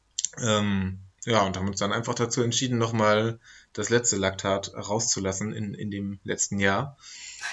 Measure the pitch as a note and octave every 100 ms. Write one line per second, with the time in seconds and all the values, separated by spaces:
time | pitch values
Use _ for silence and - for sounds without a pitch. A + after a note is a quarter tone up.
0 | _ - - - A#2+ G#2+ G#2 G2 F#2 F#2+
1 | - _ B2 A2 F#2+ F#2+ G2 G2 G2+ A2
2 | A2+ A#2+ A#2 - A#2 A2+ B2+ A#2+ A2+ A2+
3 | G#2+ G#2+ A2+ A2+ - - _ - G#2 A#2+
4 | A#2+ G2 F#2+ F#2+ G2 G2 - G#2+ G2 A2
5 | - - F#2+ F#2+ G#2+ A2 G2+ - G#2 G2
6 | G2+ G2 - G#2+ - G2+ G2 G2+ C#3+ -
7 | - - - - -